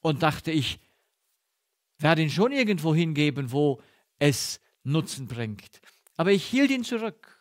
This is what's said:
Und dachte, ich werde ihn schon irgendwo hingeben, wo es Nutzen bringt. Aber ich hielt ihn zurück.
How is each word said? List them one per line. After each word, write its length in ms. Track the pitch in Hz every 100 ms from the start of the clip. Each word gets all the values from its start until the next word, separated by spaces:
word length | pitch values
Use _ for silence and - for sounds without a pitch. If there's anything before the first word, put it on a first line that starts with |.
Und 220 | 165 147
dachte, 300 | 165 - -
ich 260 | 160 120 - _ _ _ _ _ _ _ _ _ _ _ _
werde 240 | 151 160
ihn 80 | 160
schon 220 | 127 226
irgendwo 420 | 277 226 190 156
hingeben, 560 | 156 170 147 147 135 131
wo 320 | 135 147 131 - _ _ _
es 420 | 147 127 - - _ _
Nutzen 440 | - 156 - - 127
bringt. 540 | 117 113 101 - - - _ - -
Aber 160 | 165
ich 120 | 202
hielt 260 | - 247 277
ihn 140 | 269
zurück. 480 | 233 233 220 - - -